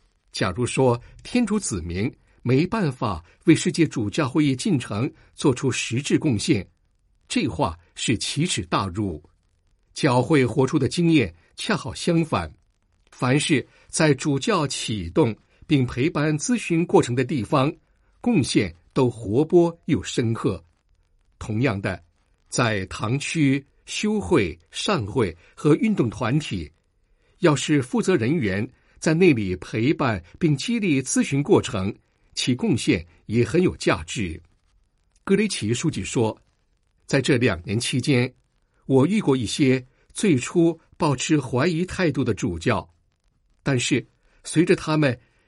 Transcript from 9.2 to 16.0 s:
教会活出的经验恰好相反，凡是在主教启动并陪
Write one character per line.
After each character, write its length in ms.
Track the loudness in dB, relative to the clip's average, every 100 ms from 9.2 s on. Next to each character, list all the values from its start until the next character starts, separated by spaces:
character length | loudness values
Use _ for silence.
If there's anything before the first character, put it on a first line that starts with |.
| _ _ _ _ _ _ _
教 300 | -2 2 2
会 200 | 2 2
活 220 | 2 2 0
出 140 | 0
的 100 | 0
经 220 | 0 4
验 200 | 4 2 -6 _ -10
恰 220 | -4 -4
好 160 | -4
相 320 | -6 0 0 0
反， 260 | -2 -4 -12 _ _ _ _ _
凡 280 | -4 0 2
是 240 | 2 0 -2 _ -8
在 220 | 2 2
主 280 | 2 0 -2
教 260 | 0 0 0
启 420 | -4 -6 -6 -2
动 300 | 2 2 0 _ _ 0
并 180 | 0 2
陪 240 | 0